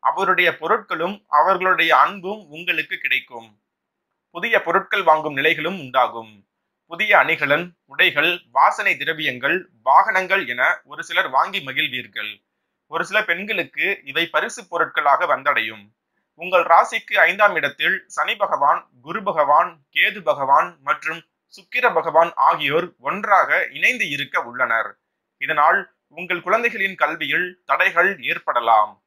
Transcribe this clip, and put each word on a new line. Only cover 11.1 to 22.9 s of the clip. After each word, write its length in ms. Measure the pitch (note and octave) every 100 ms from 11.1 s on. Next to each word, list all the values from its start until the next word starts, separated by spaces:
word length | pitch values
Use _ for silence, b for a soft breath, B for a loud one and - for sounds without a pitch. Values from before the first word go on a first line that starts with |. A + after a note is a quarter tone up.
| E3+ E3
வாங்கி 260 | C3 F3 G3 C#3
மகிழ்வீர்கள். 680 | C3 D3+ B2 A2 A2 G#2+ G#2 _ _ _ _ _
ஒரு 100 | D#3+ E3
சில 100 | G#3 G#3
பெண்களுக்கு 580 | E3+ G#3 G#3 D#3+ D3 E3+ F#3+ C#3
இவை 140 | C#3+ E3
பரிசு 280 | D3+ G#3+ A#3 G3+
பொருட்களாக 560 | E3+ D#3+ - D3 C3+ E3+
வந்தடையும். 520 | C3 C#3 B2+ A2 G#2+ G#2 _ _ _ _ _
உங்கள் 240 | F3+ F#3 E3+
ராசிக்கு 420 | E3+ B3+ A3+ - G#3 E3+
ஐந்தாம் 280 | G3 G#3 F3
இடத்தில் 380 | C#3+ - D#3+ F#3 _ -
சனி 180 | D#3+ G#3+
பகவான், 380 | G3+ D3 C#3+ F3 - B2
குரு 180 | C3 F#3+
பகவான், 480 | G3 D#3+ C#3+ D3+ F3+ E3 _
கேது 280 | D3+ F#3+ G3+ D#3
பகவான் 400 | C#3+ C3+ C#3+ F3 E3 C#3
மற்றும் 340 | D3+ D#3 E3 _ _ _ -
சுக்கிர 300 | _ B3 B3 E3+
பகவான் 340 | D#3+ D3+ E3+ - C#3
ஆகியோர் 400 | E3 C#3+ D#3 F3